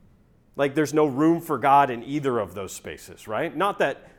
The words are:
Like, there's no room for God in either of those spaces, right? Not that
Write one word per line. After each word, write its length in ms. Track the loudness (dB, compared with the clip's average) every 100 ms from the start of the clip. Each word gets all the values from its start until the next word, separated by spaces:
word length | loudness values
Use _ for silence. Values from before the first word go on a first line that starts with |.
| _ _ _ _ _ -2
Like, 200 | 0 0
there's 180 | 0
no 120 | 2 2
room 340 | 2 2 2
for 180 | -2 -2
God 320 | 4 6 4
in 140 | 0
either 360 | -6 -4 -2 -2
of 140 | -2
those 200 | -6 -10
spaces, 560 | -10 -14 -14 -16 -20 -8
right? 260 | -4 -4 -2
Not 240 | -2 0
that 300 | -2 -2 -14